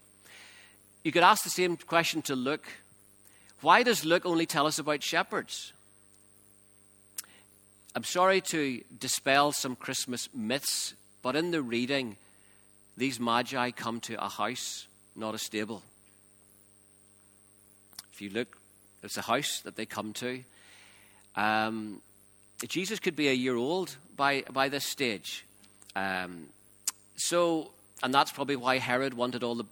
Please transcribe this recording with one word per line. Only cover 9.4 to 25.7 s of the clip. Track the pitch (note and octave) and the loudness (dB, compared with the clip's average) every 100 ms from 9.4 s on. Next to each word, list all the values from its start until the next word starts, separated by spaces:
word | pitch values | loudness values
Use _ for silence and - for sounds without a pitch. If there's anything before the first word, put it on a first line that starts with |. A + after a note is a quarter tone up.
| D3 | 6
some | - C3+ | 2 -4
Christmas | B2 - C3 - A#2+ - | -6 -6 -4 -4 -6 -6
myths, | B2 A2 C#3 - - - - _ _ | -6 -2 -2 -2 -4 -4 -10 _ _
but | B2+ | -2
in | C#3+ F3 | 0 0
the | E3 | -2
reading, | B2 A#2 B2 C#3 A#2+ G2 _ _ _ _ _ _ _ | 0 0 0 0 -2 -10 _ _ _ _ _ _ _
these | - C3+ A#2 | -4 -2 0
Magi | A#2+ A#2+ B2 C3 B2 | 0 2 0 -2 -2
come | - A#2 A#2 | -4 -6 -6
to | - A2 | -6 -6
a | G2+ | -6
house, | - G#2 B2+ - - - _ _ | -2 -4 -4 -8 -10 -14 _ _
not | - A2 | -8 -6
a | A2 | -6
stable. | - G#2+ G#2+ G#2 - _ _ _ _ _ _ _ _ _ _ _ _ _ _ _ _ _ _ _ _ - - | -4 -4 -4 -8 -14 _ _ _ _ _ _ _ _ _ _ _ _ _ _ _ _ _ _ _ _ -20 -20
If | - | -12
you | G2+ | -4
look, | G#2 B2 - _ _ _ _ | -4 -4 -10 _ _ _ _
it's | G2+ G#2 | -10 -6
a | |
house | G2 B2 - - | 0 0 0 -6
that | - | -8
they | G#2+ A2 | -10 -8
come | A2 G#2+ | -6 -8
to. | G2+ B2 B2+ B2+ - - - - - - - _ | -6 -6 -8 -12 -20 -20 -20 -20 -20 -20 -20 _
Um, | G2 G#2+ A2 A2 A2+ G#2+ G2 - _ _ _ _ - A#2+ | 0 2 2 0 -4 -8 -12 -18 _ _ _ _ -14 -6
Jesus | E3 F#3+ G#3+ | -4 -4 -4
could | F#3+ D3+ | -4 0
be | C#3+ | 2
a | |
year | C3 B2+ A#2+ | 2 2 0
old | B2+ F#3 F3 - - | 0 -2 -4 -10 -12
by, | - C#3 C#3 | 0 2 2
by | - B2+ C3+ | -2 0 0
this | C#3 | 0
stage. | - - B2+ G2+ - - - _ - | -4 -2 -2 -2 -8 -12 -14 _ -20